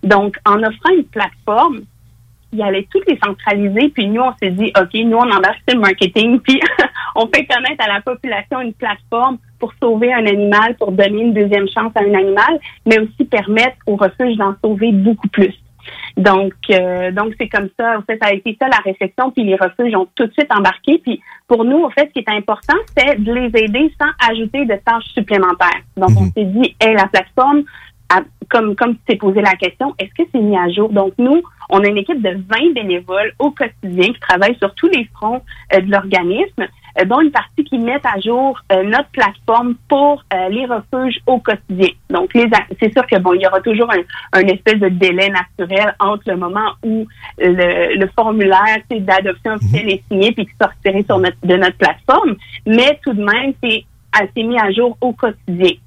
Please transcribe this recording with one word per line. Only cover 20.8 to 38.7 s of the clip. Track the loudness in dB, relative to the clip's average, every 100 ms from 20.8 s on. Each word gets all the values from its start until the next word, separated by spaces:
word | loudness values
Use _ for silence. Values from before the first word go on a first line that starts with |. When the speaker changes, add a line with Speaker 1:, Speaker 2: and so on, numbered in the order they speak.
| 0 0
Speaker 1:
Puis | 0 -8 -10 -20 _
pour | 0
nous, | 2 2
en | 2
fait, | 0 -2
ce |
qui | -2 -6
est |
important, | -6 -4 -6 -2 -4 -4 -2
c'est | 0 0
de | -2
les | -2 0 0
aider | 0 0 0 0
sans | -4 0 -2
ajouter | 0 -4 -4
de | -2 -2
tâches | 0 -2 -2
supplémentaires. | -6 -2 0 2 2 0 -2 -8 -2
Donc, | 2 4
on |
Speaker 2:
Mhm. | 2
Speaker 1:
s'est | -2
dit, « | -2 0 0 2
Hey, | 2
la | 2 2
plateforme, | 0 -2 0 2 2 0 -10 -20 _ _
à, | 0 0 _ -4
comme, | -2 0 -2
comme | -2
tu | -2 -2
t'es | -2
posé | 0 2
la | 0 0
question, | -4 -4 -6 -6
est-ce | -12
que | -4 -4
c'est | 0
mis | 0 2
à | 0
jour ? » | 0 0
Donc, | 2 0 0
nous, | 2 2 0 _ -2
on | 2
a | 2
une | 0
équipe | -2 -2
de | -2
vingt | -4 -4 0 0
bénévoles | 0 -2 -6 -4 -4 -4 -2
au | -4
quotidien | -2 -8 -6 -8 0 0
qui | -2
travaillent | -2 2 2 0
sur | -4
tous | 0 0
les | 0 -4
fronts, | -6 -6 -6 -8 -20 0
euh, | 0
de | 2
l'organisme, | -2 0 -2 0 -2 -4 -4 -10 _ -12 -2
euh, |
dont | 0 2
une | 2
partie | 0 -4 -6
qui | -4 -2
met | -2 -4
à | -4 -4
jour, | -2 0 0 -4 0